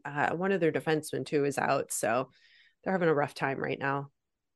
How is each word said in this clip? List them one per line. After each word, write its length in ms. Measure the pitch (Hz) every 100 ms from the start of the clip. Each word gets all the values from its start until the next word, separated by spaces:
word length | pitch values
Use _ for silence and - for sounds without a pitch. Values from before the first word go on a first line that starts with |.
uh, 300 | 143 143 139
one 180 | 165 190
of 80 | 196
their 100 | 165
defensemen 520 | 143 - 156 151 135 131
too 180 | 151
is 120 | 143 135
out, 340 | 135 139 -
so 380 | - - 117 135 _ _ - _ _
they're 100 | -
having 160 | 190 170
a 60 |
rough 200 | 147 139
time 240 | - 139 -
right 200 | 135 139
now. 320 | 139 139 143 _ _ _ _